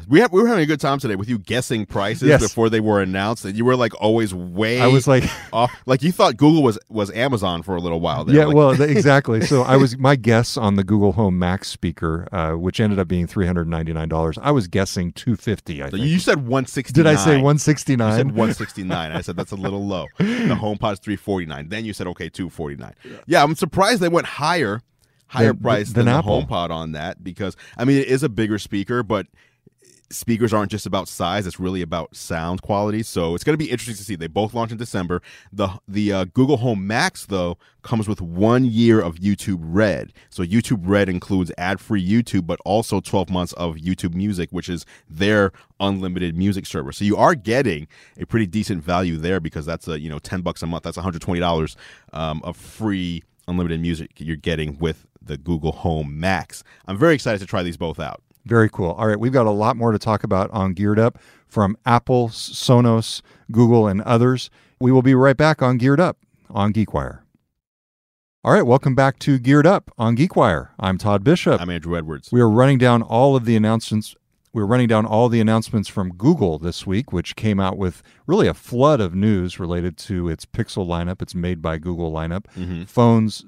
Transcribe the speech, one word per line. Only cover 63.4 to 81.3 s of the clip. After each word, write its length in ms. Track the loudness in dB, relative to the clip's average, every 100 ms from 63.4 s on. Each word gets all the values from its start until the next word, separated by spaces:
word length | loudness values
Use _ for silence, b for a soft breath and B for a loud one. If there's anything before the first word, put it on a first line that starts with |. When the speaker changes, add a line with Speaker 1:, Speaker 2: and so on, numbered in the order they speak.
| b
Speaker 2:
Google, 380 | 4 6 6 4
and 120 | 0
others. 480 | 0 2 2 0 -6 b b b
We 140 | 2
will 100 | 4
be 140 | 6 6
right 200 | 6 4
back 260 | 2 2
on 160 | 0 2
Geared 200 | 2 4
Up 180 | 2 -2 _ _ _
on 240 | -2 0
GeekWire. 500 | 0 0 -2 -6 -10 _ _ _ _ _ _ _ _ _ _ _ _
All 80 | 2
right, 100 | 4
welcome 320 | 6 4 4
back 240 | 2 2 0
to 180 | 0 2
Geared 260 | 4 6 6
Up 240 | 4 0 -2
on 180 | 0 2
GeekWire. 520 | 2 2 2 2 -4 -6
I'm 200 | -4 -2
Todd 260 | 0 0
Bishop. 360 | 2 2 2 0
Speaker 1:
I'm 100 | -2
Andrew 260 | -6 -4 -6
Edwards. 320 | -6 -10 0
Speaker 2:
We 100 | 4
are 80 | 6
running 300 | 6 6 6
down 240 | 4 4
all 320 | 2 2 4
of 100 | 4
the 120 | 2 2
announcements. 580 | 2 0 -2 -4 -4 -12 _ _ _
We're 120 | -4 0
running 200 | 2 4
down 180 | 2
all 240 | 2 2 2
the 120 | 4
announcements 480 | 2 2 0 -4 -4
from 220 | -4 -6
Google 440 | 0 2 2 2 -2
this 280 | -4 -6 -4
week, 260 | -4 -4
which 220 | -6 -6
came 240 | -4 -2 0
out 180 | 0 -2
with 260 | -6 -6 _ b b
really 200 | 2 2
a 80 |
flood 460 | 0 -6 2 4 4
of 140 | 0
news 440 | 0 2 2 -2 -6
related 380 | -6 -4 -4 -6
to 300 | -6 -4 -4
its 180 | -6 -8
Pixel 400 | -8 -6 -6 -4
lineup, 340 | -4 -4 -6
its 140 | -8